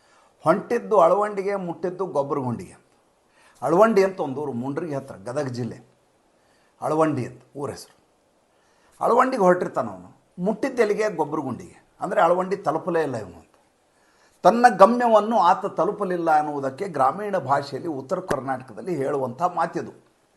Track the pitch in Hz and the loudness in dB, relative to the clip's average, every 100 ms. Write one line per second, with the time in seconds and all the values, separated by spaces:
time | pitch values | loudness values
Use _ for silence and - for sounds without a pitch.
0 | _ _ _ _ 151 190 - 240 196 208 | _ _ _ _ 0 0 0 -4 2 4
1 | 170 196 208 202 190 202 180 156 185 180 | 6 4 0 -2 -4 -4 -6 -6 -6 -4
2 | 185 147 139 147 127 110 - - _ _ | -4 -2 -2 -2 -4 -6 -10 -20 _ _
3 | _ _ _ _ _ - 131 170 220 196 | _ _ _ _ _ -8 2 6 6 6
4 | 190 185 151 131 147 120 131 147 170 139 | 2 0 -6 -6 -6 -6 -6 -6 -6 -8
5 | 135 92 98 135 139 120 117 87 - _ | -10 -14 -8 -6 -4 -4 -6 -8 -18 _
6 | _ _ _ _ _ _ _ - 127 156 | _ _ _ _ _ _ _ -8 -2 0
7 | 156 127 120 - _ 139 143 - - _ | 2 0 -6 -10 _ -10 -10 -10 -16 _
8 | _ _ _ _ _ _ _ _ _ - | _ _ _ _ _ _ _ _ _ -4
9 | 165 233 254 262 185 180 175 156 117 92 | 0 2 2 4 4 4 0 -4 -6 -8
10 | 90 _ _ - 180 220 277 247 208 202 | -18 _ _ -6 -4 -2 -2 0 0 2
11 | 214 165 143 156 131 113 - - _ - | -2 -2 -4 -4 -6 -8 -12 -20 _ -10
12 | 156 208 170 180 185 190 156 156 180 170 | -4 2 4 2 0 -4 -2 -4 -2 -2
13 | 147 123 98 - _ _ _ _ _ _ | -2 -4 -10 -18 _ _ _ _ _ _
14 | _ _ _ _ 175 233 233 196 196 240 | _ _ _ _ 4 6 6 8 6 6
15 | 240 220 208 226 175 190 196 180 170 196 | 4 4 4 4 4 4 0 -2 -2 -2
16 | 190 180 165 151 151 143 135 127 196 143 | -4 -2 2 2 0 -4 -6 -6 -6 0
17 | 131 180 208 190 127 143 165 131 170 139 | 0 0 -4 -4 0 -2 -2 -8 -8 -8
18 | - 180 180 139 127 131 120 104 175 160 | -6 -6 -4 -4 -4 -8 -10 -14 -8 -4
19 | 135 147 127 123 180 165 170 165 110 - | -2 -2 -4 -4 -4 -2 -4 -4 -10 -14
20 | _ _ _ | _ _ _